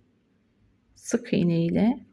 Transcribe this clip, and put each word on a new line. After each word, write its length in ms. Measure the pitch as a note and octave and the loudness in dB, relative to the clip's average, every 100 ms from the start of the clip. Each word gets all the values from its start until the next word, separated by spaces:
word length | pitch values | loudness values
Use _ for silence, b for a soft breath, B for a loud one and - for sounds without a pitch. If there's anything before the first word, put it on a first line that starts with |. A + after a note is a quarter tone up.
| _ _ _ _ _ _ _ _ _ - | _ _ _ _ _ _ _ _ _ -18
Sık 380 | - A3+ - | -6 -6 -2
iğne 320 | F3+ F3 E3 E3+ | 0 2 2 0
ile. 340 | E3+ G#3+ C#4 - | 2 0 0 -8